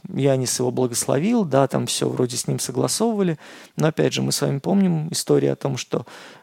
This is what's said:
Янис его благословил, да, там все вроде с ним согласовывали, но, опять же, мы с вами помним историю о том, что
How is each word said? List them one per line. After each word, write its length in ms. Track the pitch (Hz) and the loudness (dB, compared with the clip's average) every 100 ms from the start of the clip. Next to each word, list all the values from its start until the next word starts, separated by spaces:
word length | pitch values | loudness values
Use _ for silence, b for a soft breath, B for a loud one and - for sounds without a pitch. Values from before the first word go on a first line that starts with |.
| - | -10
Янис 500 | - 135 135 123 - | 0 2 2 0 0
его 140 | 123 | 0
благословил, 720 | 123 127 120 - 131 190 240 | 0 0 0 0 0 2 2
да, 240 | 180 135 139 | 2 2 2
там 180 | 139 123 | 2 -2
все 220 | - 131 | -2 -2
вроде 300 | 131 127 120 | 0 -2 -2
с 100 | - | -4
ним 120 | 131 | -2
согласовывали, 760 | - 127 131 - 226 214 185 156 B B B B | -2 -2 -2 0 0 2 0 -2 B B B B
но, 120 | 151 | 0
опять 260 | 156 143 | 2 0
же, 80 | 131 | 0
мы 100 | 131 | -2
с 80 | 139 | 0
вами 200 | 143 139 | -2 -2
помним 500 | 165 196 190 160 156 | 0 2 2 0 -2
историю 400 | - - 143 139 | -4 2 2 2
о 60 | 135 | 0
том, 180 | 139 131 | -4 -6
что 300 | - - 120 B B B | -4 -6 -6 B B B